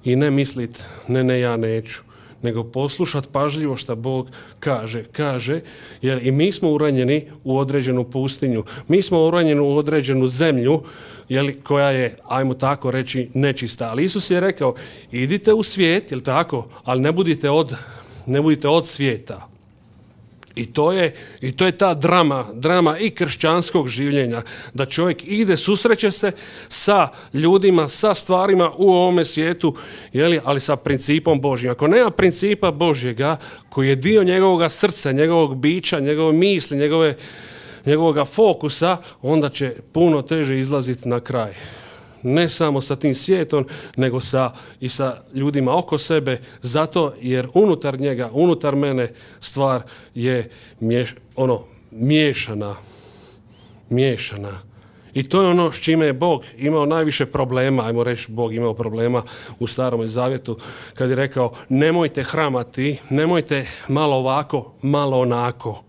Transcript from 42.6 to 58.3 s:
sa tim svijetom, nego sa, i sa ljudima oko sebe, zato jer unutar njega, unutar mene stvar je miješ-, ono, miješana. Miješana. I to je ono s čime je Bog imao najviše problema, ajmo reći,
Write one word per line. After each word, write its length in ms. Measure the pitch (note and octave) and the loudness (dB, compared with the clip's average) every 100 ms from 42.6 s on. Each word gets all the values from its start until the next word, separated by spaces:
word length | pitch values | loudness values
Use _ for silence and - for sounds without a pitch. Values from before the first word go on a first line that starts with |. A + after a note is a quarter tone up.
| D#3 C#3 | 0 0
sa 160 | C3+ C3+ | -2 -2
tim 180 | D3+ | -2
svijetom, 520 | C3 - F#3+ D#3 D3 C3+ D#3 - - | -2 0 0 2 -2 -2 -10 -10 -2
nego 240 | C3 B2 | -2 -2
sa, 320 | - C3 B2+ B2+ - - | -2 0 0 -4 -20 -10
i 80 | B2+ | -8
sa 340 | - C3+ A#2 - | -4 -4 -6 -10
ljudima 420 | C3+ C#3+ C#3 B2+ E3 | -4 -2 0 2 0
oko 200 | F3 D3+ | 0 -4
sebe, 420 | - D#3+ C3+ B2 - - | 0 0 0 -6 -8 -10
zato 540 | B2 C#3+ D#3 F3 D3+ - | -4 -2 0 0 -2 -2
jer 280 | B2 B2+ B2+ | -2 -2 2
unutar 460 | F3 G#3 D3+ C#3+ C3+ | 2 4 2 -2 -2
njega, 300 | C#3+ B2 A#2+ | -4 -2 -4
unutar 440 | B2+ F3 E3+ D3+ C#3 | 2 2 2 0 0
mene 360 | C#3+ C3 A#2 - - - | 0 -2 -4 -8 -20 -12
stvar 420 | - C3+ C3+ B2+ - - - | -10 -2 0 0 -4 -20 -16
je 360 | B2 B2 B2+ G#2+ - - - | -4 -2 -2 -4 -14 -20 -6
miješ-, 340 | A2+ A#2+ A#2+ - - - | -2 -2 -2 -10 -16 -2
ono, 280 | C3 A#2 - - - | 0 0 -4 -20 -20
miješana. 840 | A2+ B2+ D3+ D3+ B2 - G#2 G2+ G2 - - - - - - _ - - - - | -4 2 4 2 0 -6 -8 -8 -10 -16 -20 -20 -20 -20 -20 _ -20 -20 -20 -4
Miješana. 760 | A#2+ C3 A2+ - G2+ G2+ F#2+ - - - - - | 0 0 -2 -8 -10 -12 -12 -18 -20 -20 -20 -10
I 140 | C3+ C3+ | -8 0
to 140 | F#3 | 2
je 60 | F#3+ | 4
ono 240 | F3 E3 | 4 0
s 80 | - | -2
čime 260 | D#3+ D#3+ D3+ | 0 2 2
je 60 | |
Bog 300 | C3 F3 C#3+ - A2+ | 0 0 0 -4 -6
imao 280 | C#3 D#3 D3 | -2 0 0
najviše 400 | D#3+ D#3 C#3 E3+ | 0 0 -2 -4
problema, 600 | C3+ C3 B2+ C3 C3+ A2+ | -2 -2 0 0 0 0
ajmo 180 | A#2 | -2
reći, 280 | A#2+ A#2 - | -2 -4 -8